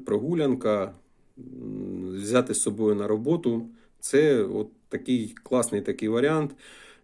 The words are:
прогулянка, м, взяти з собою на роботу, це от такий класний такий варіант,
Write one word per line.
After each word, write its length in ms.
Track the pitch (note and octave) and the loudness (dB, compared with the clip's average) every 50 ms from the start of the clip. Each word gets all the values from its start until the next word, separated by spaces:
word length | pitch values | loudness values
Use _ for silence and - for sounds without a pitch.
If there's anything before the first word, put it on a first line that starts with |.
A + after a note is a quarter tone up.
| F2 | -4
прогулянка, 880 | - G#2 G#2 A#2+ D3+ F3 E3 D3+ C#3 B2 B2+ - A2 G#2+ G2+ F#2+ F#2+ F#2 - _ _ _ _ _ _ _ - | -2 -2 -2 0 0 0 0 2 2 2 2 2 0 0 0 0 -4 -8 -12 _ _ _ _ _ _ _ -20
м, 760 | B2+ B2+ B2+ B2+ A#2+ G#2+ G#2 G#2 G2+ G2 F#2+ F2+ F#2 F#2 F#2 | -18 -16 -16 -12 -12 -10 -8 -8 -8 -8 -8 -8 -8 -8 -8
взяти 380 | G2 G2+ G#2 A#2+ B2 B2 - G#2 | -6 -2 2 2 2 4 2 0
з 80 | - | -2
собою 340 | - - G2+ A2 A2 G#2+ G#2 | -2 -2 -2 2 2 2 2
на 120 | G2+ G#2 G2+ | 2 2 0
роботу, 580 | G#2+ G#2+ A#2 C#3 E3+ E3+ E3 B2 A#2 A2+ A#2 - - - _ _ _ _ | 0 0 0 0 0 0 0 0 -2 -2 -4 -8 -12 -20 _ _ _ _
це 440 | - - - C#3 D#3 D3+ C#3 A#2 G2+ | -6 0 4 4 6 6 6 4 2
от 240 | F#2+ F#2+ G#2+ G#2+ - - _ _ _ | 0 -2 -4 -4 -6 -10 _ _ _
такий 460 | - - - - B2+ A#2+ A2 G#2 - - - | -10 -8 -2 0 0 0 0 -4 -8 -14 -6
класний 380 | - B2+ B2 A#2 - - G#2 | -2 0 0 2 0 -2 -2
такий 280 | G2 - F#2+ - A2 G#2+ | -2 -4 -4 -2 -2 0
варіант, 420 | A2+ A#2+ C3 D3 D#3 D#3 D3+ D3 - - - - - - - - - - | 2 2 2 4 4 2 0 -2 -4 -10 -20 -20 -20 -20 -20 -20 -20 -20